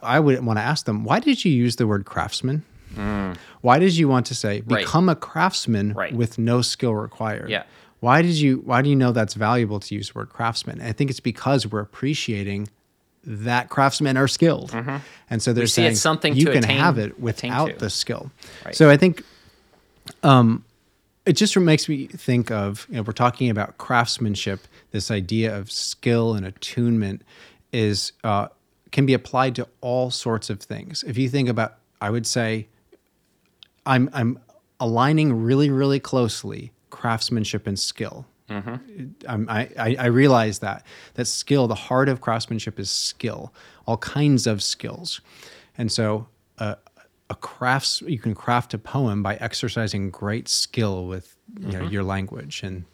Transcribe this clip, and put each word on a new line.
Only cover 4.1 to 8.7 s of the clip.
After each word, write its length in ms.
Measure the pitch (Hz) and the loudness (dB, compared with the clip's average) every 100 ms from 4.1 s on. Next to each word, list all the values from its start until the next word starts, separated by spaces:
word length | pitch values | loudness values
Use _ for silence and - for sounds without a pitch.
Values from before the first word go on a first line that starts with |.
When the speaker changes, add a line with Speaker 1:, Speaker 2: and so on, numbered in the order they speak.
| 127 113 | 4 2
Speaker 1:
to 80 | |
say, 280 | 123 107 104 110 | -2 -4 -4 0
Speaker 2:
Right. 140 | 110 | -2
Speaker 1:
become 240 | 92 156 180 | 2 2 4
a 60 | 151 | 2
craftsman 800 | - 160 180 - - 107 104 | -2 0 0 0 -2 0 0
Speaker 2:
Right. 180 | 101 92 | -2 -4
Speaker 1:
with 260 | 117 117 - | -2 -2 0
no 220 | 117 120 | 0 2
skill 320 | 120 - 123 | 0 -2 -2
required? 560 | 107 113 - 110 107 - | -2 -6 -8 -6 -6 -4
Speaker 2:
Yeah. 120 | 107 - - _ - | -6 -6 -20 _ -4
Speaker 1:
Why 200 | 120 143 | 4 4
did 140 | 170 | 4
you, 280 | 160 147 131 | 4 2 2
why 180 | - | 0